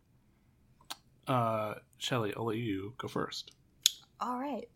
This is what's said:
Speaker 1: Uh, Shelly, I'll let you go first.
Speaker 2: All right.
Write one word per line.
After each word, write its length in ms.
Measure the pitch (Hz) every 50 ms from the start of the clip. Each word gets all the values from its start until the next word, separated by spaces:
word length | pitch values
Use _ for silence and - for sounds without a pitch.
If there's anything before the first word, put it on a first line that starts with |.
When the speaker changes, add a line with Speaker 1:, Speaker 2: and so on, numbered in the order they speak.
| _ _ _ _ _ _ _ _ _ _ _ _ - - _ - - - - - _ _ _ _ _
Speaker 1:
Uh, 480 | - 131 123 117 113 110 110 107 104 - - - _ -
Shelly, 360 | - - - 135 120 110 101 -
I'll 100 | - 113
let 120 | 113 107
you 360 | 117 120 110 98 95 98 107 -
go 100 | - -
first. 440 | 107 - - - - - - - - - _ _ _ _ _ - - - - - - _ -
Speaker 2:
All 180 | 202 240 247
right. 300 | 247 269 294 254 - - - _